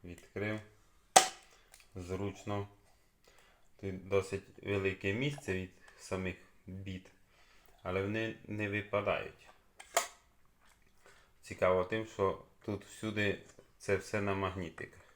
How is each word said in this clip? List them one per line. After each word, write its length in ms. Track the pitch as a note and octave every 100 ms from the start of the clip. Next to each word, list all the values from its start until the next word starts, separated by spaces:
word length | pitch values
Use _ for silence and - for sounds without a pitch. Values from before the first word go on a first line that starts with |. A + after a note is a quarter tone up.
Відкрив. 560 | F2 F2 - - G#2 G#2+ - - - - _ - - - - - - - - F#2+
Зручно. 720 | F2+ F#2 G2+ G2 - G2+ G2+ - _ _ _ _ - - - _ - -
Тут 260 | G2 F#2 F#2
досить 560 | G2 F#2+ G2 - -
велике 500 | - G2+ F#2+ F#2 G2
місце 400 | G#2 C#3 C#3+ -
від 180 | F#2 F#2 - - -
самих 360 | - F#2+ F#2 F2+ - - -
біт, 440 | F#2 G2 F#2 - - - - - - - -
але 180 | F#2 F#2
вони 340 | G2 G#2+ A2+ A2 -
не 220 | G#2 G#2
випадають. 800 | G#2 G2+ G#2 G2+ F2 - - - - - _ - - - - _ _ - _ - - - - - - - -
Цікаво 420 | - - F#2+ F#2
тим, 220 | F#2 A2 A2
що 400 | - G2 - - _ -
тут 200 | G2+ -
всюди 560 | - A2 G#2 G#2 F2+ - - - -
це 180 | - F#2+
все 260 | - G#2+
на 120 | G2+
магнітиках. 680 | G2 F#2+ F2+ E2+ - - - -